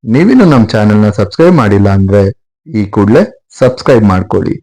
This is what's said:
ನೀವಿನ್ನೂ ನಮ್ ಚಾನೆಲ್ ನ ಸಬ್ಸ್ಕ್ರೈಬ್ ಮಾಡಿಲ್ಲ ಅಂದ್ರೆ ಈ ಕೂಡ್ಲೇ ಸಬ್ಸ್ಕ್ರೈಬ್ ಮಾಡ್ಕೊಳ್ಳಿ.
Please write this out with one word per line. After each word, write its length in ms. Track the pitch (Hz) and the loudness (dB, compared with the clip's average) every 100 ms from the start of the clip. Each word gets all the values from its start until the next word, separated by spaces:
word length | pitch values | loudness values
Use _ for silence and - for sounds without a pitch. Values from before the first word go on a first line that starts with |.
| - | -2
ನೀವಿನ್ನೂ 300 | 123 190 262 190 | 0 2 2 2
ನಮ್ 120 | 135 107 | 2 0
ಚಾನೆಲ್ 280 | 113 107 107 | 0 0 2
ನ 40 | 107 101 | 0 -2
ಸಬ್ಸ್ಕ್ರೈಬ್ 360 | 98 - 165 170 | -6 0 2 2
ಮಾಡಿಲ್ಲ 280 | 107 101 101 98 | 0 0 2 0
ಅಂದ್ರೆ 240 | 98 101 98 - _ _ - 107 | 0 0 0 -4 _ _ -10 -8
ಈ 40 | 98 | -6
ಕೂಡ್ಲೇ 280 | 107 101 131 214 - _ - | -2 2 2 0 -8 _ -4
ಸಬ್ಸ್ಕ್ರೈಬ್ 460 | 127 127 - 123 104 | -4 -2 0 2 2
ಮಾಡ್ಕೊಳ್ಳಿ. 420 | 92 92 98 90 - | -2 -2 -6 -6 -8